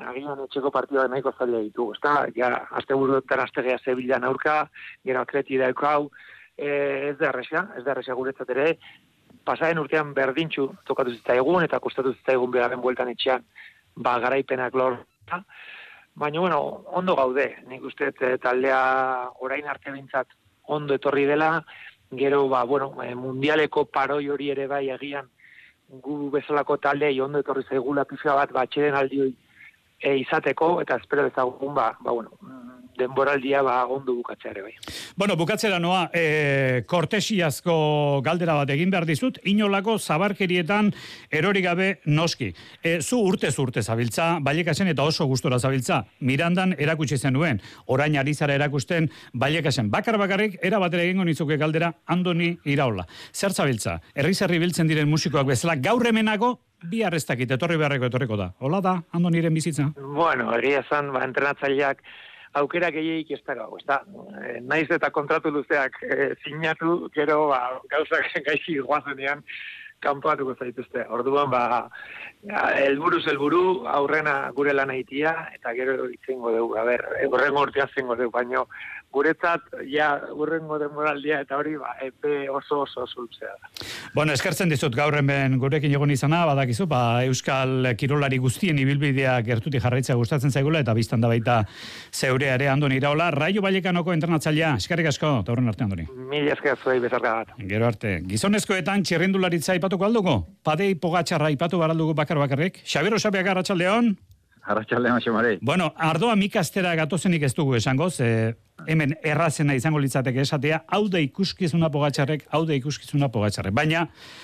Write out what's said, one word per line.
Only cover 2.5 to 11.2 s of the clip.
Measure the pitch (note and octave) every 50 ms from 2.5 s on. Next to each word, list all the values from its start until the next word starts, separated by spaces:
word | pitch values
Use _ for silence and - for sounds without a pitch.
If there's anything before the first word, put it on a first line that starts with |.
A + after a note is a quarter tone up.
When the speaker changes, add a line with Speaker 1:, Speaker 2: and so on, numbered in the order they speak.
| A#2+ B2 - - -
Speaker 1:
asteburuetan | - A#2+ - C#3 C3+ C3+ C3 C3+ C3+ C3 - C#3 C3
hastegea | B2+ - - D3 B2 B2+ B2+ A#2+
Sevillan | - - B2+ B2+ B2+ B2 C3 B2+ B2
aurka, | B2+ C3+ C3 - D#3 D3+ D#3 D3+ - - - - - - - -
gero | C3 C3 B2+ B2
Atleti | - - C#3+ C3+ - C3+
daukau, | C3 C3 B2+ B2+ - C#3+ D3 D3+ D3 D3 C#3+ - - - - - - - - _
eh, | - C#3+ C#3+ C#3+ C#3+ C#3+ C#3 C#3 C#3 C#3 C#3+
ez | D3 C3+
da | D#3+ C#3+
erresa, | B2+ B2 B2 - D#3 E3 F#3 - - C3
ez | A#2+
da | C#3 C3+
erresa | B2+ B2 - B2+
guretzat | B2 C3 C3 C3 - C3 -
ere. | B2+ C3 C#3 D#3+ E3 - - - - - _ _ _ _ _ - - - -
Pasaden | - C3 - D#3 D#3+ E3+ E3
urtean | D3+ C3 - D#3 D#3 D3 C#3+
berdintxu | C3+ C3+ C3 C3 C#3+ E3 D#3 - - C#3 C3 - - -
tokatu | - C#3 - C3+ B2 A#2+
zitzaigun, | A2+